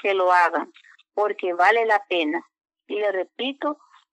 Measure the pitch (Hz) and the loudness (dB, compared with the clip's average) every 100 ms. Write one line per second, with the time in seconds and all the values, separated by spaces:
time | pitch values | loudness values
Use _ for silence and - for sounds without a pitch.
0 | 202 196 180 180 170 160 - - _ _ | -2 0 4 4 4 0 -6 -12 _ _
1 | _ - 208 202 185 175 185 233 226 208 | _ -4 -4 -4 -4 2 4 4 2 0
2 | - 175 151 170 - _ _ _ - 208 | 0 -2 -2 -4 -8 _ _ _ -10 -4
3 | 208 190 175 - 254 277 302 294 _ _ | -2 -4 -6 -8 -8 -6 -6 -6 _ _
4 | _ | _